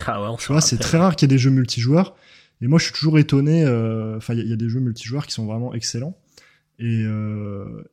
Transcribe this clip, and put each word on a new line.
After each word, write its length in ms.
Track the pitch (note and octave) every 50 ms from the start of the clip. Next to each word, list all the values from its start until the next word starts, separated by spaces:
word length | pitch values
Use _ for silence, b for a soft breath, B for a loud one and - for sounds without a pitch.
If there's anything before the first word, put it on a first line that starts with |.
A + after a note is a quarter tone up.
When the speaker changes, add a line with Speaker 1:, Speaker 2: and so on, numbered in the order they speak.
| -
Speaker 1:
Ah 160 | B2+ G#2+ G2+
ouais, 60 | G#2
on 100 | A2 A#2
s'en 0 |
Speaker 2:
tu 140 | - - -
vois, 100 | C#3+ D#3+
c'est 140 | - - B2
Speaker 1:
rappelle. 120 | A2 A2+
Speaker 2:
très 100 | - E3 E3
rare 160 | F3+ F#3 D3+
qu'il 100 | - D#3
y 80 | C3+ C3+
ait 20 |
des 40 | C3
jeux 100 | B2 C3+
multijoueurs, 680 | C3 C3 B2 - - A#2+ A#2 C3 D3+ F3 F#3 - - b b b b b b b b b
et 60 | A#2
moi 120 | B2+ D#3+ E3
je 60 | -
suis 80 | - -
toujours 240 | - D3+ D#3+ D#3
étonné, 480 | D3+ D3 - C#3+ C#3 C#3+ D3+ D#3+ E3 D#3
euh, 540 | C3+ A#2+ A2+ A2+ A2 A2 A2 A2 A2 A2 A2
'fin, 140 | - - A#2
il 20 |
y 40 | A#2
a, 20 | G2+
il 40 | A2
y 20 | A#2
a 40 |
des 120 | A2 A#2 A#2
jeux 100 | A#2 C3
multijoueurs 460 | B2+ A#2+ A2 - - A2+ C3 D3 C#3+
qui 80 | - -
sont 120 | A#2 A2
vraiment 280 | G#2+ A2 A2+ B2 B2+ -
excellents, 440 | A#2 - - - A#2 C3 E3+ F#3 _ _ b b b b b b b b b _ -
et, 240 | A#2 A#2 A2+ A2 A2
euh, 760 | G#2+ G#2+ G#2+ G#2+ G#2+ G#2+ G#2 G#2 G2+ G2+ G2 G#2 G#2+ A2 G#2 - -